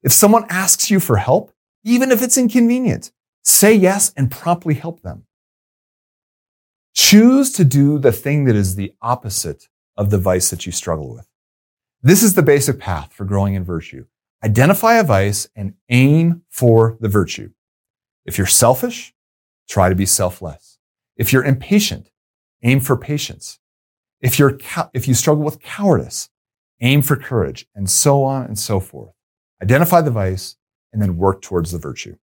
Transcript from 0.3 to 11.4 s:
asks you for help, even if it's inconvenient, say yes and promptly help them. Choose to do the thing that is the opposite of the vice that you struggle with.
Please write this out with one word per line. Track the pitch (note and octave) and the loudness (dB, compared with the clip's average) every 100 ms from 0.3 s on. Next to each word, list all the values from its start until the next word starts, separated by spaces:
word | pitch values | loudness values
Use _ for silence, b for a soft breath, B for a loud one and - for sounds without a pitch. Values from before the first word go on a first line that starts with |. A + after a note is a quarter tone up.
| A3+ A3+ | 2 -2
asks | F3+ F#3+ - - | -6 -2 -2 0
you | G3 | -2
for | - G#2+ | 0 -2
help, | - E3 - _ _ _ | 2 -2 -2 _ _ _
even | G#3 A#3+ C4 | -2 0 2
if | B3 | 0
it's | B3 C4+ | 0 0
inconvenient, | A#3+ B3 A#3 B3 B3 - - _ _ _ | 0 2 2 0 -2 -4 -8 _ _ _
say | - - G3+ | 0 4 6
yes | A3 F#3 G3+ - - | 6 4 0 -4 -2
and | C3 | -4
promptly | - E3+ E3+ D#3+ | -4 -4 -4 -2
help | D3 E3 E3+ | -4 -6 -12
them. | G2 - _ _ _ _ _ _ _ _ _ _ _ _ _ _ _ _ _ | -16 -16 _ _ _ _ _ _ _ _ _ _ _ _ _ _ _ _ _
Choose | - - G#3 A#3 C4 C4+ | -2 6 6 6 4 0
to | - | 2
do | D3 C#3 C#3+ D3 | 2 4 2 2
the | C3+ | 0
thing | A2 C#3 D3 | 0 -2 0
that | C3+ G#2 | 2 2
is | F#2 | 0
the | G2 G2 _ | -4 -10 _
opposite | A2+ B2 A2 - E2+ C#2+ _ _ _ - | -6 -6 -6 -8 -10 -12 _ _ _ -6
of | G#2 | -2
the | G2+ | 0
vice | F#2 F#2 - | 0 -2 -2
that | F2 F2+ | -6 -10
you | |
struggle | - - D#2+ C#2 | -10 -8 -8 -8
with. | A#1 - _ | -16 -20 _